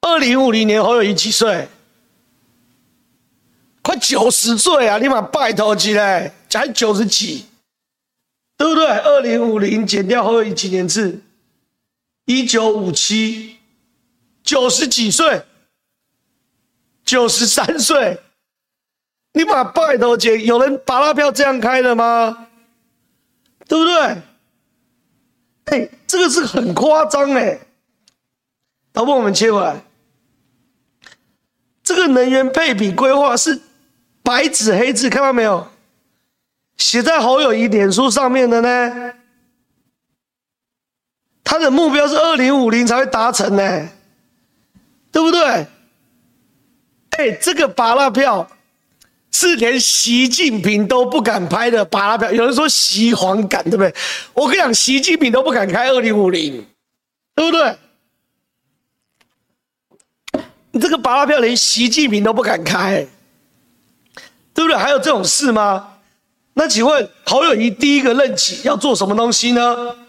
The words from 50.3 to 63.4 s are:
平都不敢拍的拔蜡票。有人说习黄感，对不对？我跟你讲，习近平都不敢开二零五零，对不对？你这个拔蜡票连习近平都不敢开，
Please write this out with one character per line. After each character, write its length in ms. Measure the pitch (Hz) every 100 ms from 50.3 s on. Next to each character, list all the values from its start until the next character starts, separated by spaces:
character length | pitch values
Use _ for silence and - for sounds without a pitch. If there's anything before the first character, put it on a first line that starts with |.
| 247 330 220
平 280 | 180 208 208
都 180 | 254 247
不 160 | 311
敢 260 | 226 208 175
拍 220 | 185 233
的 160 | 233 202
拔 220 | - 202
蜡 100 | 226
票。 140 | 202
有 140 | 220 233
人 100 | 254
说 120 | 311
习 460 | - - 202 233
黄 340 | 233 185 196 202
感， 160 | - 165
对 60 |
不 60 | 196
对？ 160 | 190 - - - -
我 140 | - 277
跟 80 | 370
你 40 |
讲， 140 | 302
习 260 | 226 - 269
近 200 | 269 320
平 120 | 294
都 120 | 240
不 80 | 269
敢 160 | 247 196
开 220 | 185 254
二 100 | 262
零 180 | 226 208
五 140 | 190
零， 340 | 175 156 127 107 _ _ _ _ _ _ -
对 100 | 330
不 60 |
对？ 260 | 330 277 - _ _ _ _ _ _ _ _ _ _ _ _ _ _ _ _ _ _ _ _ _ _ _ _ - - - _ _
你 80 | 254
这 100 | 320
个 80 | 311
拔 200 | 254 254
蜡 80 | 285
票 120 | 294
连 160 | 233 240
习 320 | - 220 247
近 220 | 277 294
平 140 | 208
都 100 | 208
不 80 | 220
敢 220 | 220 175
开， 420 | 160 185 190 196 139 _ _ _